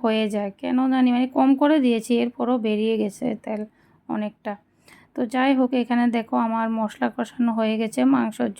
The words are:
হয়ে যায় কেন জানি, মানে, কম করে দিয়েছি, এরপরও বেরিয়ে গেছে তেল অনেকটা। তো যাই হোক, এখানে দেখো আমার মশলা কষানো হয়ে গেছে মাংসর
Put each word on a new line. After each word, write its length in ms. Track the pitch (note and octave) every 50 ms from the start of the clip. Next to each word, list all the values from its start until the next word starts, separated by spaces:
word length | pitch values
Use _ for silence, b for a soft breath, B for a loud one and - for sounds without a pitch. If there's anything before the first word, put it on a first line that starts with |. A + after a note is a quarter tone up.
হয়ে 300 | - A3+ A3 A3 A3 G#3+
যায় 220 | G#3 G#3 G3+ G3+ G3 -
কেন 320 | - C4 B3+ B3+ C4 C4
জানি, 220 | C4 C4 B3+ B3 A#3+
মানে, 140 | A#3+ B3+
কম 280 | B3+ C4 - C4 C4 C#4
করে 260 | C4+ D4 C#4+ D#4 D#4
দিয়েছি, 380 | C4 B3 A#3 A3+ G#3+ - A#3+ A#3
এরপরও 400 | A#3+ A#3+ B3 - B3 A#3 B3+ B3+
বেরিয়ে 400 | A3 A3 G#3+ G#3 G#3+ A3 A3+ G#3+
গেছে 380 | G#3+ G#3 G3 - A#3+ B3 A3 G#3+ -
তেল 220 | - A3 G#3+ G#3+ G#3+ b b b b b b b -
অনেকটা। 480 | A#3+ G#3+ G#3+ G#3 G#3 _ - A3 G3+ G3+ _ b b b b b b b b b _
তো 120 | - B3+
যাই 280 | A3+ - B3+ B3+ C4+ C#4
হোক, 200 | C4 C4 B3+ C4
এখানে 340 | B3+ A#3+ A#3 B3 A#3+ A#3+ A#3+
দেখো 280 | A3+ A#3 A3 A3+ -
আমার 340 | B3 A#3+ A3+ A3+ A3+ A3+ A3+
মশলা 420 | A3+ A3 A3 G#3 - - B3 A#3+ A3+
কষানো 360 | - A#3 A3 - - A#3+ A#3 A3+
হয়ে 260 | A3 A3 A3 A3 A3
গেছে 260 | A3+ A3 - - B3+
মাংসর 460 | C4 C4+ B3+ A#3 A3+ G#3+ - B3 A3+ G3+ -